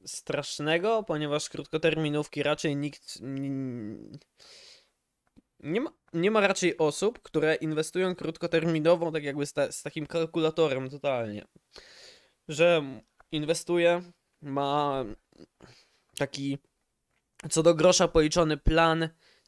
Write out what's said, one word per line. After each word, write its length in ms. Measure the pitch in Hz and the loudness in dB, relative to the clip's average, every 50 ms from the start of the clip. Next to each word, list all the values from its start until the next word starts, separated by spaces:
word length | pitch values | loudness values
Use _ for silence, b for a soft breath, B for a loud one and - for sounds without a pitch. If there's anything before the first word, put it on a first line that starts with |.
| - | -18
strasznego, 960 | - - - - - 147 135 143 - - - 147 151 160 170 175 214 226 220 208 | -16 -14 -12 -8 -6 -6 -6 -6 -6 -8 -6 -2 0 0 0 2 0 0 0 -2
ponieważ 460 | - 160 151 151 147 143 151 - - | -2 -4 -4 -2 -2 -2 -4 -4 -6
krótkoterminówki 920 | - - 139 - - 160 160 165 156 156 160 151 147 151 151 - - 147 143 | -10 -12 -8 -6 -4 0 0 0 0 0 0 -2 -2 -2 -4 -4 -4 -4 -2
raczej 320 | 147 151 151 - 165 143 | -2 -2 -2 -2 -2 -2
nikt 420 | 143 143 147 139 - _ - - - | -2 -4 -6 -8 -12 _ -18 -16 -14
n-, 960 | 95 131 135 135 139 139 139 135 135 131 123 120 107 104 110 62 52 52 - - _ _ _ B B B B B B B B B B B B B _ _ _ _ _ _ _ _ _ _ _ _ | -12 -10 -8 -6 -6 -6 -6 -6 -6 -6 -8 -8 -10 -10 -12 -12 -14 -18 -20 -20 _ _ _ B B B B B B B B B B B B B _ _ _ _ _ _ _ _ _ _ _ _
nie 220 | - 143 160 214 | -8 -4 -4 -2
ma, 100 | 269 320 - _ _ _ - | -4 -4 -8 _ _ _ -4
nie 180 | 165 170 196 | 0 2 2
ma 160 | 220 220 196 196 | 4 4 4 4
raczej 300 | 196 - - 175 165 - | 4 2 0 0 2 2
osób, 420 | 160 151 147 - - 208 240 - | 0 0 0 0 -2 -2 -2 -4
które 340 | - - - 160 147 156 160 | -8 -6 -2 0 2 2 2
inwestują 600 | - - 156 156 151 156 - - 180 185 185 185 | 0 -2 -2 -2 -2 -4 -4 -2 -2 -2 -2 -2
krótkoterminowo, 960 | - - 160 160 - - 170 170 165 160 170 165 160 151 165 175 175 170 170 | -4 -6 -8 -8 -6 -4 -2 0 0 2 2 0 2 4 4 4 4 2 -2
tak 120 | 156 160 147 | -4 -4 -6
jakby 220 | 143 139 147 143 | -6 -4 -4 -6
z 80 | 143 - | -4 -2
ta-, 180 | - 143 - | -2 -2 -2
z 120 | - - - | -4 -8 -12
takim 240 | - - 160 151 - | -10 -8 -8 -8 -6
kalkulatorem 840 | - 170 165 160 160 170 160 156 160 170 165 151 135 131 135 131 | -4 -4 -4 -2 -2 0 0 0 2 2 2 2 2 -2 -4 -6
totalnie. 560 | 135 143 - 143 135 123 117 110 104 104 - - _ _ _ _ B B B B B B B B B B B B B B _ - | -8 -6 -4 -2 -2 -2 -4 -6 -8 -10 -12 -16 _ _ _ _ B B B B B B B B B B B B B B _ -8
Że 360 | 156 139 165 175 175 160 147 139 131 110 - _ _ _ _ _ | 0 2 4 4 4 4 0 -2 -8 -14 -18 _ _ _ _ _
inwestuje, 680 | - 156 151 147 165 160 - - 175 175 170 170 175 175 180 175 175 _ _ _ _ _ | -6 -4 -2 -2 -2 -2 -2 -2 0 2 4 4 2 2 -2 -8 -18 _ _ _ _ _
ma 640 | - 147 135 139 139 143 143 147 147 143 139 135 131 104 110 - _ _ _ - 78 - _ _ - b b b b b b b b b _ - | -12 -6 -4 -4 -2 0 0 0 0 0 -2 -2 -4 -6 -10 -14 _ _ _ -20 -20 -20 _ _ -20 b b b b b b b b b _ -6
taki 400 | 147 139 - 139 139 139 139 139 _ _ _ _ _ _ _ _ _ _ _ _ _ _ _ - - 156 | -6 -6 -6 -6 -6 -6 -6 -8 _ _ _ _ _ _ _ _ _ _ _ _ _ _ _ -16 -10 -4
co 140 | - 160 160 | 0 4 6
do 120 | 165 170 | 6 6
grosza 320 | 156 156 180 175 - 185 170 | 6 6 6 6 6 4 4
policzony 500 | - 165 156 151 151 180 170 156 151 143 | 4 4 4 4 4 2 2 2 2 0
plan, 520 | - - 160 160 165 165 160 165 165 156 160 b b b b b b | 2 2 4 6 6 4 4 2 0 -2 -6 b b b b b b